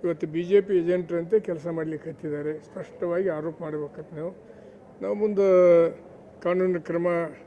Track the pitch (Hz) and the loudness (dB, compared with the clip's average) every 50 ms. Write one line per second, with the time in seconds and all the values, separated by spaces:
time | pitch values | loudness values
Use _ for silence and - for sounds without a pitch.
0 | - 175 165 156 - 156 151 165 175 175 196 202 190 190 196 180 165 175 180 180 | -2 -4 -2 -4 -6 -6 -4 -6 0 4 4 4 4 4 0 0 2 2 0 0
1 | 175 165 175 170 170 170 226 214 214 - 170 156 139 170 165 165 160 160 156 151 | -2 -4 -4 -6 -2 2 0 0 0 0 -6 -6 -6 -6 -6 -4 -4 -6 -6 -8
2 | 156 160 151 - - 156 147 147 147 151 156 156 - - - 190 - - - - | -10 -12 -14 -10 -8 -6 -6 -4 -6 -6 -8 -8 -12 -14 -14 -14 -14 -14 -10 -8
3 | - 175 170 180 196 185 160 151 156 165 160 - 170 156 151 151 147 143 - - | -4 -2 -2 0 0 -2 -2 -4 -6 -8 -8 -8 -10 -8 -6 -6 -8 -8 -10 -16
4 | 151 - 165 147 160 180 185 - - - - - - - - - - - - - | -16 -14 -12 -10 -10 -10 -12 -14 -20 -20 -20 -20 -20 -20 -20 -20 -20 -20 -14 -8
5 | 190 196 208 208 214 214 208 190 196 190 185 180 180 175 170 170 170 165 - - | -4 -4 -2 0 -2 0 2 2 4 6 6 8 8 8 8 6 6 4 0 -8
6 | - - - - - - - - - 170 180 185 185 185 180 170 156 - 165 170 | -20 -20 -20 -20 -20 -20 -20 -6 -4 -2 0 2 2 0 0 -2 -4 -4 -4 -2
7 | 175 175 175 170 170 156 147 - - | 0 0 0 0 -4 -6 -8 -16 -20